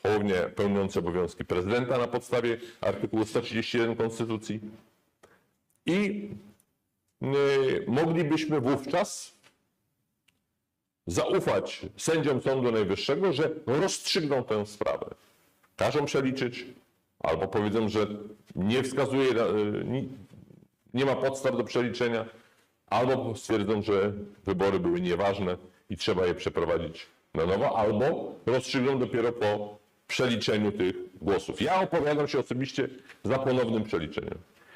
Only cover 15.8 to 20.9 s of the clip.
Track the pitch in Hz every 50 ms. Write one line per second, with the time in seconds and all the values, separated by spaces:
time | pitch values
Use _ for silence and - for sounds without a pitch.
15.8 | - 110 123 151 143 135 - 139 135 131 123 - 131 120 120 - - - - -
16.8 | _ _ _ _ _ _ _ _ - - 80 80 87 95 - 113 104 104 101 117
17.8 | 110 104 92 107 104 101 104 104 - - - _ _ - - - 90 104 117 131
18.8 | 131 131 131 143 135 110 131 135 135 127 120 113 117 90 95 107 104 104 107 -
19.8 | - - 120 135 - 127 131 - 98 - - - - - - - - _ _ _
20.8 | _ _